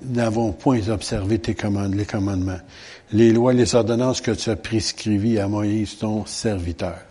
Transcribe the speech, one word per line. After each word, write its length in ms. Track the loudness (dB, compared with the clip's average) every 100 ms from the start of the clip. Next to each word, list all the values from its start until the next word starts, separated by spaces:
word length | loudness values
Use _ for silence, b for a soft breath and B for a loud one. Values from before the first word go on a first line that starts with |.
n'avons 480 | -6 -2 0 0 -2
point 380 | 0 2 2 2
observé 500 | -2 -2 -4 0 -2
tes 160 | -2 -2
commandes, 400 | -2 -2 -2 -2
les 100 | -2
commandements, 540 | -2 -2 -2 -2 -6 -12 B B B -2
les 200 | 6 6
lois, 220 | 6 4
les 220 | 4 4 4
ordonnances 440 | 2 2 0 0
que 120 | -2
tu 180 | -2 -2
as 60 | -4
prescrivies 840 | -2 -2 -2 -6 -2 0 2 0
à 80 | 0
Moïse, 500 | 0 0 0 -2 -4
ton 280 | -4 -4 -6
serviteur. » 720 | -4 -4 -2 -4 -6 -6 -8 -16